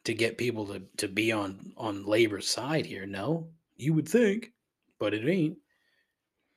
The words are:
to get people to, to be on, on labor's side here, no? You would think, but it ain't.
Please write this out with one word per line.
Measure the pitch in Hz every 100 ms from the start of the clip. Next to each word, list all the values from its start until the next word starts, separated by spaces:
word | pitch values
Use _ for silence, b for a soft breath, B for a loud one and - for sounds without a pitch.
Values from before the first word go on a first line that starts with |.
to | -
get | 107 113 -
people | 123 107 101
to, | 98 92 -
to | 101
be | 98 110
on, | 110 98 95 - -
on | 113 101 101
labor's | 107 110 95 -
side | - 131 156 80
here, | 95 98
no? | 98 117 165 160 - _ -
You | 135
would | 156 151
think, | 240 214 214 - _ _ _ _ -
but | 107
it | 104 131
ain't. | 190 156 - _ _ _ _ _ _ _ _ _